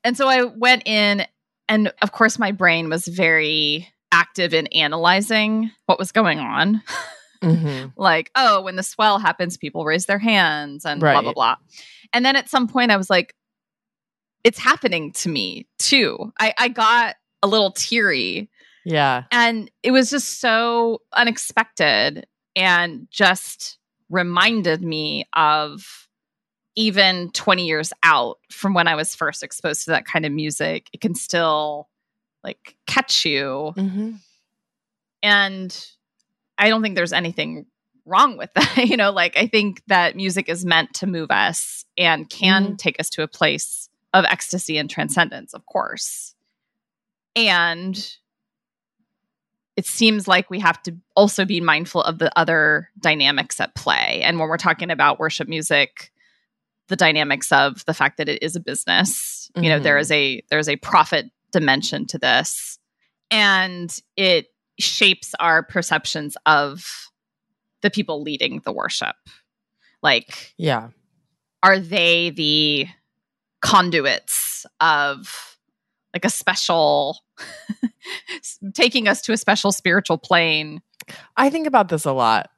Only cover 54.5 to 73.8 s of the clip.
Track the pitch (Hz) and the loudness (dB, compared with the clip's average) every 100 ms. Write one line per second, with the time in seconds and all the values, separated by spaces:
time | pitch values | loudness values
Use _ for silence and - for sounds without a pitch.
54.5 | 160 180 160 175 156 147 - 160 - 147 | -2 -2 -2 -4 2 2 2 -4 -6 -8
55.5 | 160 151 147 143 - - _ _ _ _ | -6 0 2 2 -4 -20 _ _ _ _
56.5 | _ _ _ _ 190 165 151 147 139 - | _ _ _ _ 2 2 2 0 -2 2
57.5 | 139 139 127 - 160 143 - 151 - 160 | 2 2 -2 -8 0 -2 -2 -6 -4 -6
58.5 | 175 165 - - 90 196 - - - - | -8 -8 -8 0 0 0 -4 -8 -12 -12
59.5 | 175 165 151 147 143 151 151 139 120 _ | -2 0 2 2 2 2 0 0 -4 _
60.5 | 151 151 143 - 180 156 160 123 _ _ | -2 -2 -6 2 2 4 -2 -4 _ _
61.5 | 180 143 135 - 147 - 147 131 120 165 | 0 2 0 -2 -6 -8 -4 0 0 0
62.5 | - - - _ _ _ _ _ 220 202 | -8 -12 -16 _ _ _ _ _ 2 4
63.5 | 190 185 180 170 - _ - 190 170 - | 4 0 -6 -10 -12 _ -2 2 2 -2
64.5 | _ _ - - - 202 185 - - 170 | _ _ -6 -6 2 2 2 -6 -4 0
65.5 | 160 165 170 170 156 - 160 147 - 156 | 0 0 -6 -2 -2 -2 -8 -10 -2 2
66.5 | 151 143 156 - - - _ _ _ _ | 2 2 -8 -14 -16 -18 _ _ _ _
67.5 | _ _ _ 202 208 185 151 151 143 135 | _ _ _ -4 -2 -6 -8 -8 -6 -6
68.5 | 139 - - - - 55 - _ _ _ | -4 -8 -6 -6 -6 -6 -10 _ _ _
69.5 | _ _ _ _ _ 151 120 - - - | _ _ _ _ _ 0 0 -2 -20 -20
70.5 | - 160 120 113 _ _ _ _ _ _ | -4 -2 -2 -6 _ _ _ _ _ _
71.5 | _ 185 190 170 190 170 170 170 156 151 | _ 4 4 0 0 2 2 0 -2 0
72.5 | 151 151 143 135 - _ _ _ _ _ | 2 2 0 -4 -12 _ _ _ _ _
73.5 | _ - 196 | _ 2 4